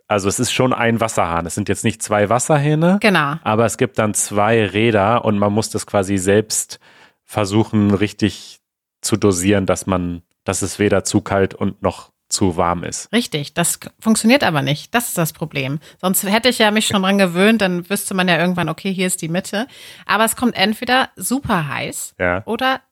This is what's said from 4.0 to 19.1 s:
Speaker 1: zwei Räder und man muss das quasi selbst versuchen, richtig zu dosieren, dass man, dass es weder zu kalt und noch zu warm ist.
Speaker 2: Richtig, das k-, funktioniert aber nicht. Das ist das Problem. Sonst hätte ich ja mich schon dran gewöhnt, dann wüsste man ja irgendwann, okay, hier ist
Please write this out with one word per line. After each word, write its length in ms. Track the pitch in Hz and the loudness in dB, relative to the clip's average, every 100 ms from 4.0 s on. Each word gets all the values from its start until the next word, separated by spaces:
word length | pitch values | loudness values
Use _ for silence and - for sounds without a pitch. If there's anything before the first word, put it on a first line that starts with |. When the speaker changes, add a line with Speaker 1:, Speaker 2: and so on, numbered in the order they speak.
| 107 | 0
Speaker 1:
zwei 500 | - - 104 104 117 | 0 -2 0 2 2
Räder 600 | 101 101 117 107 101 120 110 | 2 2 2 4 2 2 0
und 120 | 101 | 0
man 140 | 104 | 2
muss 160 | 104 - | 0 -2
das 180 | 104 - | -6 -2
quasi 300 | 104 95 98 | -2 0 0
selbst 640 | 92 104 107 - - - _ - - _ | 4 2 2 -4 -8 -12 _ -20 -20 _
versuchen, 680 | - 107 98 107 107 107 101 | -8 -4 0 0 2 2 2
richtig 680 | 98 104 - 101 - - - _ _ _ _ | 2 0 0 -2 -2 -16 -20 _ _ _ _
zu 160 | - 104 | -4 2
dosieren, 480 | 104 90 95 101 95 | 2 2 2 2 2
dass 180 | 90 | -2
man, 380 | - 92 87 85 _ _ | 0 -2 -2 -8 _ _
dass 180 | - 92 | -6 -4
es 160 | 95 - | -4 0
weder 260 | 104 98 | 2 2
zu 160 | - 104 | 0 -2
kalt 320 | - 98 95 | 0 0 0
und 300 | - 101 - | -2 -6 -2
noch 280 | 92 - - _ - | -4 -4 -14 _ -8
zu 260 | - 95 85 | -2 -2 0
warm 260 | 87 87 | 0 -2
ist. 300 | 80 - - | -6 -10 -4
Speaker 2:
Richtig, 400 | 240 - 151 143 | -4 -4 -6 -6
das 260 | - 170 - | -4 -4 -4
k-, 100 | - _ | -12 _
funktioniert 440 | 220 214 220 285 | 0 2 4 2
aber 180 | - 151 | 2 0
nicht. 320 | 135 147 - | 0 -4 -4
Das 140 | 233 247 | -4 -4
ist 100 | - | -4
das 160 | 160 | -4
Problem. 440 | - 160 147 131 151 - - | -4 -8 -6 -6 -6 -10 -6
Sonst 220 | 185 185 | -2 -2
hätte 260 | 196 220 247 | 2 2 2
ich 100 | 233 | 2
ja 120 | 214 | 2
mich 160 | 214 - | 2 2
schon 160 | 202 | 0
dran 160 | 190 202 | 2 2
gewöhnt, 420 | 185 170 208 226 | 2 4 4 4
dann 300 | 190 175 175 | 2 -2 -4
wüsste 240 | 202 - | -6 -4
man 140 | 190 180 | 0 2
ja 100 | 160 | 2
irgendwann, 320 | 180 180 156 | 2 0 -2
okay, 240 | 156 196 | -4 -4
hier 140 | 185 | -2
ist 120 | 185 | -2